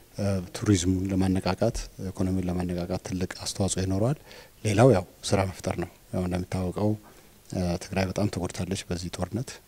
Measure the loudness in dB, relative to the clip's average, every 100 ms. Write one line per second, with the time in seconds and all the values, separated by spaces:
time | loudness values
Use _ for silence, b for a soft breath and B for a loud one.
0 | B -4 -2 -2 -4 -2 4 4 4 0
1 | 2 2 2 2 0 0 0 0 -8 -10
2 | -8 -2 0 0 -2 -2 -2 -4 -4 -4
3 | -4 -4 -4 -6 -8 -2 -2 0 0 2
4 | 0 0 B B B -6 0 6 8 8
5 | 2 -8 0 2 2 -2 -4 -4 -6 -10
6 | -8 -4 -2 -2 -2 -2 -2 0 0 0
7 | B B B B -8 -2 -2 -2 -2 -2
8 | 0 0 -2 -2 -6 -4 -4 -4 -4 -6
9 | -6 -6 -4 -4 -6 -10